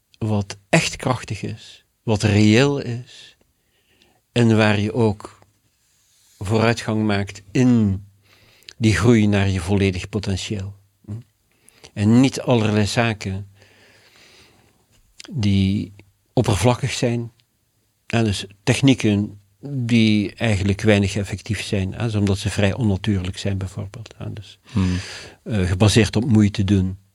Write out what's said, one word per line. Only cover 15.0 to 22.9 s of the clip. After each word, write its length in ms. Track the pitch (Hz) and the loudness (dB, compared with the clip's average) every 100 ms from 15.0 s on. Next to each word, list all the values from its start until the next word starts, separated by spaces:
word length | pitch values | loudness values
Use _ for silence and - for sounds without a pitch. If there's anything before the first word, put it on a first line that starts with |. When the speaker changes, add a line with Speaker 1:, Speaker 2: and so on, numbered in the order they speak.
| _ - - | _ -20 -12
Speaker 1:
die 640 | 165 101 98 95 104 - - _ _ _ | -4 0 2 2 0 -6 -14 _ _ _
oppervlakkig 580 | - 117 95 123 120 127 | -2 0 2 0 0 -2
zijn. 400 | - 123 120 117 - _ _ _ _ _ _ - | -4 -4 -4 -6 -14 _ _ _ _ _ _ -4
Ja, 160 | 117 | -2
dus 220 | 113 95 - - | 0 -2 -8 -8
technieken 760 | - 117 139 123 110 101 104 - _ _ 139 | -4 2 2 2 2 0 -2 -8 _ _ -10
die 680 | 139 117 117 110 107 95 - | -6 0 2 4 2 -2 -4
eigenlijk 460 | 117 98 98 95 | -2 0 -2 0
weinig 340 | 110 101 98 104 | 2 4 2 -2
effectief 460 | 98 101 - 104 | -6 -8 -8 -8
zijn, 300 | - 104 95 | -4 -4 -4
hè, 100 | - | -4
dus 120 | 117 107 | -4 0
omdat 220 | 101 98 | 0 0
ze 120 | 98 | -4
vrij 240 | 101 98 | 0 0
onnatuurlijk 640 | - 110 | 0 0